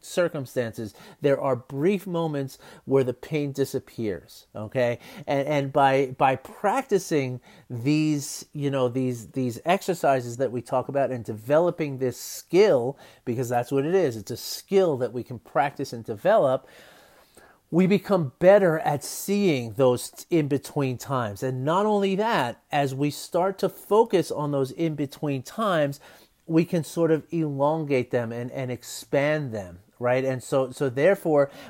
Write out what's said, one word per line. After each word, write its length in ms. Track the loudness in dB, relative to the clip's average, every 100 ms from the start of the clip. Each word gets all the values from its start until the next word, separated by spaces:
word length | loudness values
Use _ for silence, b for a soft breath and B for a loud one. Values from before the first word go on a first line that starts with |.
circumstances, 920 | -6 0 0 -2 -6 -4 -4 -6 -10 B B -2
there 180 | 0 2
are 160 | 0 -2
brief 520 | -4 -2 0 0 -2
moments 500 | -4 -2 -4 -6 -10 B B 0
where 180 | 2
the 100 | 2
pain 380 | -2 -4 -4 -2
disappears, 960 | -2 -2 -4 -8 -6 -6 -6 -10 -20 -16 -12
okay? 440 | -6 -2 0 -2 B B -4
And, 200 | -2 0
and 260 | 0 0
by, 420 | 4 4 4 2 2
by 180 | 2 2
practicing 1040 | -6 -4 0 0 0 -2 0 -2 -2 -6 B B -12
these, 760 | -4 0 2 2 0 -4 -10 -12
you 180 | -6 -2
know, 180 | 0 0
these, 380 | 0 -2 -4 -6
these 320 | -4 -4 -2
exercises 760 | 0 0 0 0 2 2 -2 -4
that 140 | -4
we 100 | -4
talk 280 | -4 -4 -2
about 220 | -2 -2
and 120 | -4
developing 760 | -8 -8 0 2 2 0 -4 -2
this 200 | -4 -4
skill, 800 | -10 -14 0 4 6 4 0 -6 B B -6
because 220 | -4 -2
that's 240 | -2 0
what 140 | -2 0
it 100 | 2
is, 220 | 0 -2
it's 140 | -8
a 60 | -10
skill 600 | -10 -12 0 2 4 2
that 160 | -2
we 100 | -4
can 160 | -10 -12
practice 540 | -4 0 0 -2 -8
and 100 | -8
develop, 640 | -8 -2 2 4 4 2 B B B B B B B B B B _
we 180 | 2 4
become 460 | 2 2 0 0 4
better 400 | 6 8 6 2
at 220 | 0 -2
seeing 720 | -6 -8 -2 0 2 0 -2
those 360 | 2 4 4 -2
t-, 300 | -14 -2 0
in-between 580 | 2 -2 -4 -4 -2 -4
times. 440 | -4 -4 -4 -4
And 220 | -6 -2
not 220 | 0 2 2
only 300 | 2 2 0
that, 460 | 0 0 0 -4 _
as 240 | -2 0
we 180 | 0 -2
start 460 | -4 -4 0 0 0
to 100 | -4
focus 600 | -4 2 2 4 2 0
on 220 | -2 -2
those 200 | 0 -2
in-between 720 | -2 -4 -2 -6 -6 -4 -4
times, 580 | -6 -4 0 0 0 -2 B B B _ 0
we 180 | 0 2
can 180 | 0
sort 280 | -2 0 2
of 140 | 2 0
elongate 800 | -4 -2 0 0 0 0 0 0
them 220 | -2 -2
and, 180 | -6 -8
and 200 | -8 -6
expand 800 | -8 -10 -16 -2 0 2 0 -4
them, 260 | -8 -10 -14 _ -4
right? 260 | 0 2 0
And 180 | -4
so, 280 | -2 0 0
so 180 | -2 -4
therefore, 600 | 2 2 2 4 4 2 B